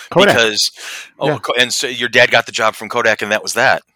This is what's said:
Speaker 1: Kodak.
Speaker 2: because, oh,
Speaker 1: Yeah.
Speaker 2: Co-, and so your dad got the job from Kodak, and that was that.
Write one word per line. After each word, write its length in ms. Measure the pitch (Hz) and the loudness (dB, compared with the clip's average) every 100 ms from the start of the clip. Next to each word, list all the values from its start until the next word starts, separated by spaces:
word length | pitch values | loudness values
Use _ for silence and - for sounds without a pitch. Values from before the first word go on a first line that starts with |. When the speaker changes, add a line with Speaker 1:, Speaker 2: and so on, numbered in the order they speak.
| - | -4
Speaker 1:
Kodak. 260 | 160 202 131 | 2 4 4
Speaker 2:
because, 340 | 113 104 - - - - - - | 2 0 -4 -6 -14 -14 -16 -6
oh, 100 | 147 | -4
Speaker 1:
Yeah. 100 | 139 | -4
Speaker 2:
Co-, 160 | - 123 | -2 -2
and 140 | 123 | 0
so 140 | - 135 | -2 -6
your 240 | 123 120 | -4 0
dad 200 | 123 123 | 4 4
got 160 | 120 - | 4 0
the 60 | |
job 220 | 107 113 | -2 -2
from 140 | - 107 | -2 -6
Kodak, 320 | 120 113 107 | -2 0 0
and 100 | 104 | 0
that 100 | 107 | -4
was 120 | 95 | -2
that. 280 | 110 127 87 - | 0 2 2 -2